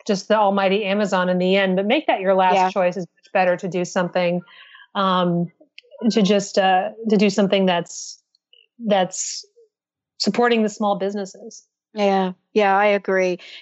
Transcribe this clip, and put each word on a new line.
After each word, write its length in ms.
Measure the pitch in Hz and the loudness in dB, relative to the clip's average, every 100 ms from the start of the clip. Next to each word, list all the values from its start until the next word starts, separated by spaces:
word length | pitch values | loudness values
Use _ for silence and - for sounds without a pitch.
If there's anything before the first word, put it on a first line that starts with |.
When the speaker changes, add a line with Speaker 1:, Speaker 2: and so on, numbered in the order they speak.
| - | -6
Speaker 1:
just 220 | 196 - | -4 0
the 80 | 214 | 2
almighty 480 | 202 196 196 196 | 2 2 2 0
Amazon 460 | 196 202 202 185 180 | -2 -2 0 0 0
in 80 | 180 | 0
the 180 | 185 196 | 2 2
end, 220 | 190 185 | 2 0
but 80 | 202 | 0
make 220 | 294 302 | -2 0
that 120 | 233 | -2
your 140 | 185 | 0
last 220 | 190 185 185 | 2 4 2
Speaker 2:
Yeah. 140 | 185 | 2
Speaker 1:
choice. 260 | 190 180 185 | 0 -2 -2
Is 100 | 170 _ | -10 _
much 160 | _ | _
better 240 | 196 185 180 | -2 0 0
to 140 | 190 | -4
do 160 | 180 175 | -4 -4
something, 560 | 196 175 185 175 180 - - - - - 202 | -2 -2 -2 -2 -2 -6 -20 -20 -20 -10 -4
um, 540 | 190 185 180 170 175 _ _ _ - - 233 | 0 0 0 0 -4 _ _ _ -20 -6 -2
to 100 | 226 | 2
just, 360 | 190 202 190 - | 2 2 0 0
uh, 320 | 190 185 202 220 226 | 2 2 0 -6 0
to 60 | 214 | 2
do 140 | 208 | 2
something 360 | 202 196 196 190 | 2 2 2 2
that's, 560 | 175 170 - - - _ _ _ _ _ - | 0 -4 -12 -18 -20 _ _ _ _ _ -10
that's 680 | 226 196 180 - - - - _ _ _ _ _ _ - | -2 0 0 -4 -10 -10 -16 _ _ _ _ _ _ -6
supporting 440 | - 202 240 233 | -4 0 2 2
the 60 | 214 | 0
small 300 | 208 208 190 | -2 -2 -2
businesses. 680 | 196 208 190 - 233 - _ _ _ 214 | -4 -6 -10 -14 -20 -20 _ _ _ -2
Speaker 2:
Yeah, 360 | 202 196 185 180 _ | 2 2 0 -6 _
yeah, 220 | 214 196 196 | 0 2 4
I 100 | 208 | 2
agree. 520 | 202 196 190 185 180 - - | 2 0 0 0 -2 -10 -8